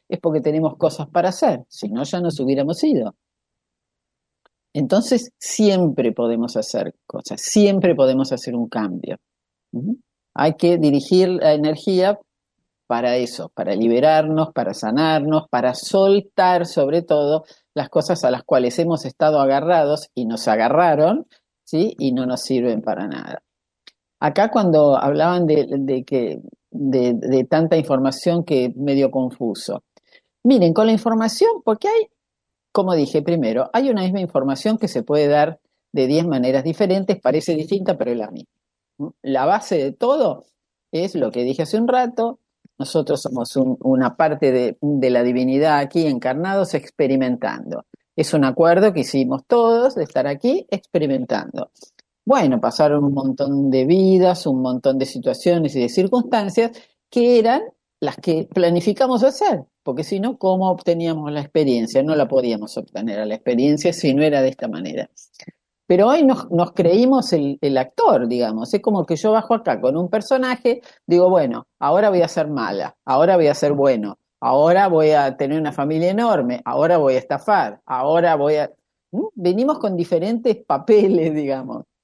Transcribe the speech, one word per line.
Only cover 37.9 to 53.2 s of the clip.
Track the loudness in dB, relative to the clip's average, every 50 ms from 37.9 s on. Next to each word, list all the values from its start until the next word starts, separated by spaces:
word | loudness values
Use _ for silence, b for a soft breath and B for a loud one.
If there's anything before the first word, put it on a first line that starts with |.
| -4 -4
pero | -4 -4
es | -4 -6
la | -6 -10
misma. | -12 -16 -20 _ _ _ _ _ _ _ _ _ _ -12 -12 -12 -14 _
La | -8 -4 -4 -2 0
base | 0 0 -2 -2 -4 -4
de | -2 -2 -4
todo | -4 -2 -2 0 0 2 0 -2 -2 -6 -12 _ _ _ _ _ _ _ _ _
es | -6 -4 -4 -4 -4
lo | -2 -4 -2
que | -2 -2
dije | -4 -2 -2 -4
hace | -4 -2 -2
un | -2 0
rato, | 2 2 0 0 -2 -2 -4 -4 -4 -6 -8 _ _ _ _ _ _ _ -12
nosotros | -8 -4 -2 -2 0 -2 -2 -4
somos | -4 -6 -6 -8 -8 -4 -2
un, | -2 -2 -2 -2 -2
una | 0 0 2 2 2 0 0
parte | 0 0 0 0 0 0 2
de, | 2 2 0 -2 -4 -4
de | -2 -2 0 0 2 2
la | 2 2
divinidad | 2 2 0 0 0 0 2 2 2 2 2 2
aquí | 0 0 -2 0 0
encarnados | 0 0 -2 -2 -4 -4 -4 -4 -2 -2 -2 -2 -2
experimentando. | -4 -6 -6 -6 -4 -2 0 0 0 0 0 0 -2 -2 -4 -6 -6 -8 -10 -10 -12 -12 -12 _ _ _ _ _ _
Es | -4 -2 0
un | 0 0 2
acuerdo | 2 2 2 4 4 4 6 4 4 2
que | 0
hicimos | -2 -2 0 0 0 0 -2 -6 -2
todos | 0 2 2 4 4 4 2 2 0 0
de | -4 -6
estar | -4 -2 -2 -2
aquí | -2 -4 -2 0 0 0 -2 -2 _
experimentando. | -8 -8 -6 _ -4 -2 0 0 -2 -2 -4 -4 -4 -6 -6 -8 -10 -12 -12 -12 B B B B _ _ _ _ _ _ _
Bueno, | 2 2 4 4 2 2 2
pasaron | 0 -2 0 2 2 2 2 2 0
un | 0
montón | 0 -2